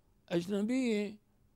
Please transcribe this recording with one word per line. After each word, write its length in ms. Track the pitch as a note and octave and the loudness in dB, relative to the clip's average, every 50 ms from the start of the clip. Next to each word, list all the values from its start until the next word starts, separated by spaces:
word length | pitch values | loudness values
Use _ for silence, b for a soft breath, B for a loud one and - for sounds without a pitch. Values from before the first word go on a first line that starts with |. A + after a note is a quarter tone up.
| _ _ _ _ _ - | _ _ _ _ _ -2
أجنبية". 880 | F3+ F3 F3 F3+ G#3 G3 G#3 G#3+ B3 C4 C4 A#3+ A3 G#3 G#3 G3+ G#3+ - _ _ _ _ _ _ _ | -2 -2 0 0 0 0 0 0 0 0 2 2 2 0 0 -2 -6 -10 _ _ _ _ _ _ _